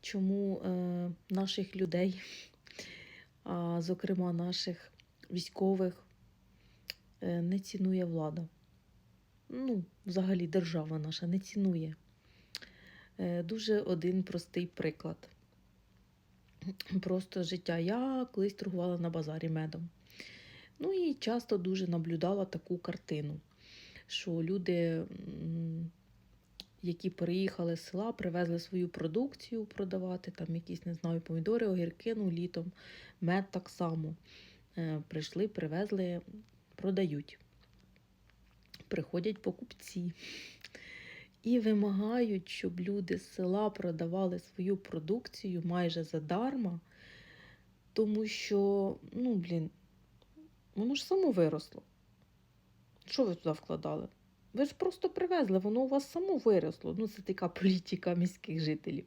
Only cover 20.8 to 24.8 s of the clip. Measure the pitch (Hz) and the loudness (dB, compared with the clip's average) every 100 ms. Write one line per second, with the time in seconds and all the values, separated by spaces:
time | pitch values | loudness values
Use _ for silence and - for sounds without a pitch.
20.8 | 320 381 339 277 - 240 - 208 180 190 | -2 2 2 0 0 0 0 0 2 0
21.8 | 180 170 165 165 175 202 190 170 - 180 | 0 0 0 0 2 0 -2 -6 -4 -4
22.8 | - 170 - 151 147 151 - _ - - | -4 -8 -4 -4 -4 -6 -12 _ -20 -20
23.8 | - - - - - 165 165 196 180 175 | -20 -20 -8 -6 -2 0 2 0 2 2